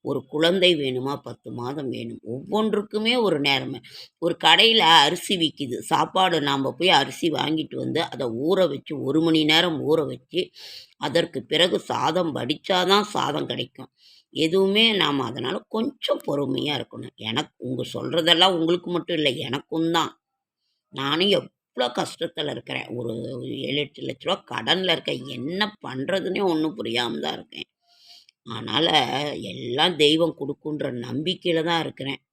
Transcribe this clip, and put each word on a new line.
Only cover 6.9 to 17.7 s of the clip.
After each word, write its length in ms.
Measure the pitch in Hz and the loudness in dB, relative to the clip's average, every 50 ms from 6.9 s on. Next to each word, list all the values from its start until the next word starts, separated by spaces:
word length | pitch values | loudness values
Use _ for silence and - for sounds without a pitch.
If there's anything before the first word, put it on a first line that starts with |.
| 175 147 139 139 - - - 175 | 6 4 4 2 -4 -4 -2 -2
வாங்கிட்டு 460 | 147 139 135 143 156 156 151 - - | 0 0 0 0 0 -2 -2 -6 -6
வந்து 260 | 131 131 131 127 147 170 | -6 -6 -2 -2 -2 -2
அதை 240 | - - 123 139 | -2 -4 -4 -4
ஊற 420 | 123 110 117 135 156 190 190 185 165 | -4 -4 -2 0 0 2 4 2 2
வச்சு, 340 | 143 135 - - 156 139 127 | 0 -4 -8 -10 -10 -6 -4
ஒரு 180 | 131 139 156 | 0 0 2
மணி 240 | 160 165 160 160 156 | 4 4 4 4 4
நேரம் 340 | 151 156 160 170 180 165 139 | 6 6 6 4 4 0 -2
ஊற 260 | 127 131 151 160 147 | 0 2 2 2 2
வச்சு, 360 | 135 127 123 _ _ - 165 185 - _ - - - - - - _ _ | -2 -6 -10 _ _ -4 -4 -4 -4 _ -20 -20 -18 -18 -20 -20 _ _
அதற்கு 480 | _ 147 147 131 165 165 - - 135 107 | _ -6 0 0 0 0 0 -4 -10 -8
பிறகு 340 | _ 143 156 170 185 208 196 | _ 2 4 4 4 4 0
சாதம் 560 | - - 127 113 127 139 160 180 180 165 135 | -2 -2 -2 0 0 2 2 2 0 0 -2
வடிச்சாதான் 680 | 123 120 123 151 - _ - 190 180 180 175 196 202 208 | -4 -4 -4 -4 -6 _ 0 0 2 4 4 4 4 2
சாதம் 440 | 202 - 156 135 135 143 151 143 | 0 -2 -2 -2 0 -2 -4 -4
கிடைக்கும். 440 | 123 120 - 131 127 _ - 131 - _ _ _ _ - _ _ _ _ | -4 -6 -6 -8 -10 _ -18 -20 -20 _ _ _ _ -20 _ _ _ _
எதுவுமே 640 | 131 151 160 165 190 190 190 196 214 226 226 214 | 0 0 2 4 4 4 4 4 4 4 4 4
நாம 280 | 196 165 151 143 135 131 | 2 2 2 2 0 0
அதனால 400 | 117 120 131 113 127 180 208 - _ | -2 -4 -6 -4 -4 -4 -6 -6 _
கொஞ்சம் 540 | - 220 226 269 - _ - - 571 - - | -4 -4 -4 -4 -6 _ -4 -4 -4 -4 -2
பொறுமையா 480 | - 147 143 143 131 135 135 - 143 147 | -4 -4 -2 -2 -2 -2 -2 -2 -2 -4
இருக்கணும். 420 | 131 113 _ - 117 120 123 _ | -4 -6 _ -12 -16 -16 -16 _
எனக்கு, 360 | _ - 107 113 131 151 - _ | _ -8 -4 -4 -4 -4 -6 _
உங்க 260 | _ - 123 | _ -10 -8